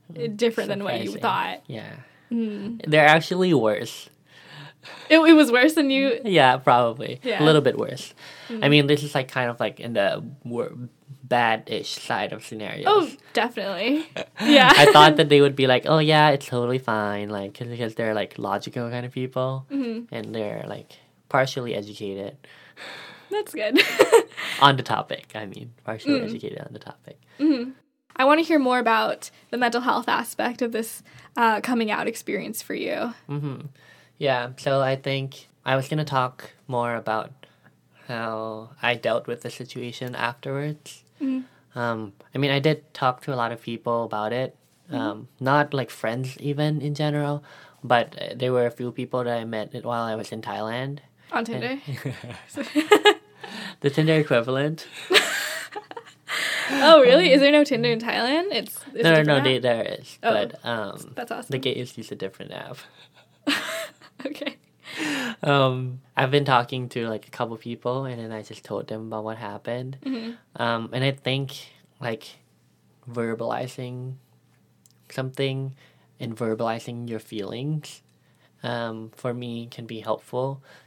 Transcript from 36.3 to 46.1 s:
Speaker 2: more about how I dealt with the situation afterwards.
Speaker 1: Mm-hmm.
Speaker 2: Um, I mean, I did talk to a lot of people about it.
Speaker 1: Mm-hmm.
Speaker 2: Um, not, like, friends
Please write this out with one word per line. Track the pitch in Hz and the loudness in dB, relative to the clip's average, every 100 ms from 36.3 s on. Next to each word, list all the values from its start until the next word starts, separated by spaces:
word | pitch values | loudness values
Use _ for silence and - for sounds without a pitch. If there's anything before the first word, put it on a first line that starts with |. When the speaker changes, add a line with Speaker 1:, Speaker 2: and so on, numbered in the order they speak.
| - - _ - | -4 -20 _ -6
Speaker 2:
more | 123 120 117 | -4 -2 -4
about | 107 107 69 - - _ _ _ _ _ - | -4 -4 -6 -14 -20 _ _ _ _ _ -12
how | 117 113 110 110 110 113 - | -8 -8 -8 -8 -10 -16 -4
I | 120 117 | -2 0
dealt | 117 117 - | 0 -2 -4
with | 113 | -10
the | 120 | -10
situation | - 117 123 120 - 123 123 | -12 -14 -12 -12 -10 -10 -4
afterwards. | 120 127 139 139 147 151 - - _ - | -6 -6 -8 -6 -6 -10 -16 -20 _ -8
Speaker 1:
Mm-hmm. | 269 262 254 _ _ 123 | -6 -4 -8 _ _ -4
Speaker 2:
Um, | 120 113 104 - _ | -4 -4 -8 -14 _
I | 131 | -2
mean, | 143 | 0
I | 139 | 2
did | 156 147 - - | 2 0 -4 -2
talk | 127 131 | -2 -2
to | - | -4
a | 127 | -4
lot | 117 | -4
of | 117 | -6
people | - 113 120 117 113 | -10 -8 -4 -4 -4
about | 107 110 | -4 -4
it. | 123 131 - _ _ - | -4 -6 -10 _ _ -10
Speaker 1:
Mm-hmm. | 120 | -6
Speaker 2:
Um, | 110 107 127 - | -6 -6 -12 -6
not, | 131 147 147 139 | 2 2 2 -2
like, | 120 | -8
friends | - 113 | -6 -6